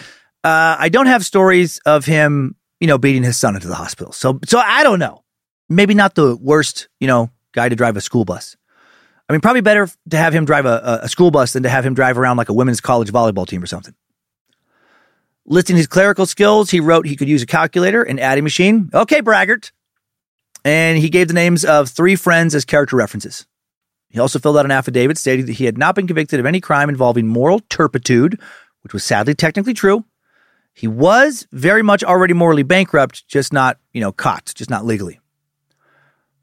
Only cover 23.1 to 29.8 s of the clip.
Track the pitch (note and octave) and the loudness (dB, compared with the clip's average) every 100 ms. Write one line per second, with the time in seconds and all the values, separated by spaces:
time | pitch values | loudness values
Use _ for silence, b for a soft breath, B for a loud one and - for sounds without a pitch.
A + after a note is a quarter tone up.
23.1 | G#2+ - - - _ _ _ _ _ _ | -6 -14 -18 -20 _ _ _ _ _ _
24.1 | A2+ C3 D3 D3+ D3 C#3 C3+ C3 B2 C3 | -2 -2 0 0 2 2 0 -2 0 0
25.1 | D#3 C3+ C3 B2+ A#2 B2 A2+ D#3 F#3+ F3+ | 0 -2 -2 -4 -4 -4 0 -2 0 -2
26.1 | D#3+ D3+ D3 B2 F#3 - D3 D3 C3+ B2+ | -4 -2 -2 -2 -2 0 0 0 0 0
27.1 | A#2 A2 A#2 C#3 G#3 - - D#3 B2+ - | 2 0 0 2 0 -2 -4 -2 -2 0
28.1 | A#2+ D3 G#3+ B B B B - G2+ - | 2 2 -2 B B B B -14 -10 -4
29.1 | G#2+ A#2 D3+ D#3+ G#3 G#3 A3+ | -2 -2 -2 -2 -2 -6 -2